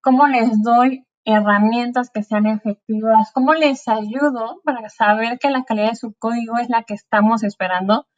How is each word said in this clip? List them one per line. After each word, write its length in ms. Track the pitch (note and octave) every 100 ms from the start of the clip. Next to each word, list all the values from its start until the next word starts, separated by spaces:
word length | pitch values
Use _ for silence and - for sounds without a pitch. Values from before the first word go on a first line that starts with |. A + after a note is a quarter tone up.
¿Cómo 240 | C4+ B3+ C#4+
les 380 | B3+ A3+ G#3+
doy 420 | A3+ A#3 B3+ C4 _ _ -
herramientas 840 | G#3+ G#3 G3+ G#3+ A#3+ A#3+ B3 B3
que 140 | G#3+
sean 240 | G#3 G#3+ G#3+
efectivas? 840 | G#3+ A3 G3+ - G#3+ A3 A3 A3
¿Cómo 200 | - C4
les 340 | D#4+ D4+ C4 -
ayudo 720 | A3 G#3 B3+ D4 B3 A3+ F4
para 260 | - B3 G#3+
saber 480 | _ G#3+ G#3+ A#3 B3
que 140 | C#4+
la 120 | C4+
calidad 260 | C4 G#3+ G#3+
de 60 | A3
su 200 | A3+ -
código 400 | A3 A#3 A3+ A#3
es 120 | B3
la 140 | A3+
que 120 | A3+ G#3
estamos 480 | _ G#3+ G#3+ A3+
esperando? 640 | G#3 - F#3 F3+ F#3+ A3+ -